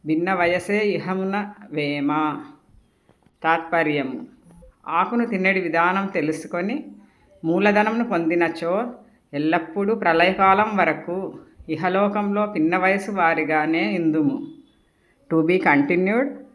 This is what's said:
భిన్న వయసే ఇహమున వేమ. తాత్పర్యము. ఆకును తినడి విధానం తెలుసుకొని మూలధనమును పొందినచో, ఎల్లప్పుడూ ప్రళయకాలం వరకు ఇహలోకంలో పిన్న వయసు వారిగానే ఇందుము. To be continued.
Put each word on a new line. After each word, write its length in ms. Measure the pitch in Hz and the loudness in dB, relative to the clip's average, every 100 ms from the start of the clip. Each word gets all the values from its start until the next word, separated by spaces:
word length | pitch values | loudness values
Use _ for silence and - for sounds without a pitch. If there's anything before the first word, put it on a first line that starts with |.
| 151 | -2
భిన్న 280 | 156 175 | 0 0
వయసే 440 | 185 170 180 175 208 | 2 2 0 0 0
ఇహమున 720 | 208 170 151 185 190 202 208 - - | 0 -2 -4 -4 -2 -4 -6 -14 -8
వేమ. 720 | 151 147 147 143 151 156 143 - - _ - _ _ _ _ _ _ | -4 -4 -2 -2 0 -2 -4 -12 -20 _ -20 _ _ _ _ _ _
తాత్పర్యము. 840 | 160 165 165 170 156 147 127 123 - - - - - _ - | 0 0 2 0 2 0 -4 -8 -12 -20 -20 -20 -20 _ -4
ఆకును 380 | 165 226 240 233 | 0 0 0 -2
తినడి 340 | 196 190 190 | 0 0 0
విధానం 460 | 170 165 175 190 196 | 0 2 2 0 -2
తెలుసుకొని 800 | 180 147 156 - 175 196 294 - - - _ _ - | -2 -2 -4 -6 -6 -4 -6 -8 -20 -20 _ _ -8
మూలధనమును 600 | 160 180 202 208 214 226 | -2 2 4 4 2 -2
పొందినచో, 920 | 226 170 165 175 170 165 170 196 240 - - _ _ | -2 -2 0 0 0 -2 -2 -2 -4 -10 -20 _ _
ఎల్లప్పుడూ 600 | 143 156 170 160 202 202 | -4 0 0 -2 -4 -2
ప్రళయకాలం 840 | 220 185 165 180 190 190 196 220 202 | 0 2 4 4 4 4 6 2 2
వరకు 640 | 165 151 - 180 185 - - _ - | 2 0 -6 -8 -8 -12 -20 _ -8
ఇహలోకంలో 800 | 151 180 190 208 208 202 202 208 | -4 0 2 0 0 -2 -2 -2
పిన్న 300 | 180 160 180 | 0 0 2
వయసు 340 | 185 196 208 | 2 0 -2
వారిగానే 840 | 196 165 160 151 156 156 160 202 | 0 2 2 0 0 2 0 0
ఇందుము. 540 | 185 160 156 143 127 - - - _ _ _ _ _ _ | 0 0 2 0 -2 -8 -16 -20 _ _ _ _ _ _
To 100 | 160 | 0
be 160 | 160 185 | 2 2
continued. 720 | 175 143 143 175 190 226 285 - - | 4 2 4 2 2 0 -2 -6 -18